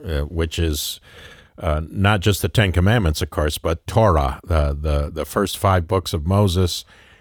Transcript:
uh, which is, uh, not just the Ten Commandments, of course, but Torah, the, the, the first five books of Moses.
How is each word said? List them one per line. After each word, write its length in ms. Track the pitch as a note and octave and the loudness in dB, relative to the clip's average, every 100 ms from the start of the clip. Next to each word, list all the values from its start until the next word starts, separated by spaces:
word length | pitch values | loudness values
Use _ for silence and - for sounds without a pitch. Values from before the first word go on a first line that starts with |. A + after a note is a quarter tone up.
| F2 | -6
uh, 160 | D2 | -4
which 360 | D2 E2 E2 - | -4 -4 -4 0
is, 400 | E2 C#2+ - - - - - - - - | -2 -2 -6 -10 -16 -20 -20 -20 -20 -8
uh, 240 | F2 D2+ D#2+ | -4 -2 -4
not 300 | G2+ F#2+ G#2+ | 0 2 2
just 220 | G#2+ G2 | 2 0
the 80 | F#2+ | 0
Ten 220 | - G2 | 2 2
Commandments, 500 | F2 F#2+ A#2+ E2+ D#2 | 4 4 4 2 -2
of 80 | - | -4
course, 280 | - D2+ - | -2 -2 -2
but 300 | E2 E2 - | -4 -4 -2
Torah, 520 | A2+ A2 D#2 C2+ C#2 | 2 4 4 0 -4
the, 340 | - D#2+ D2 D2 | -2 0 0 -2
the, 300 | D2+ D2 D2 | -2 -2 -2
the 140 | D2+ D2 | -6 -4
first 320 | A2 G2 - | -2 -2 0
five 300 | G2+ F#2 E2 | 2 2 2
books 260 | F#2+ - | -2 -2
of 140 | E2+ D#2 | -4 0
Moses. 560 | G2 G2+ F2 F2+ - - - - - | 2 4 2 0 -2 -12 -20 -20 -20